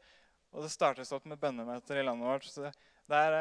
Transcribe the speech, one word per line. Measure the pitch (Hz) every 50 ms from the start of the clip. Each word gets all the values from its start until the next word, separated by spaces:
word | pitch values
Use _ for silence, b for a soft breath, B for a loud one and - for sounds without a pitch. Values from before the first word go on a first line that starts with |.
| b b b b b b b b b _ -
Og | - 151
det | 156 -
startes | - 170 147 131 127 127 - 143
opp | 135 - 156
med | 151 143
bønnemøter | - 143 127 120 113 120 120 123 - - 143 139
i | 135
landet | 131 120 120 120
vårt. | 123 135 135 - -
Så | - 147 139
det | 147 - _ _ _ _ _ _ - 147 151
er, | 156 160 156 156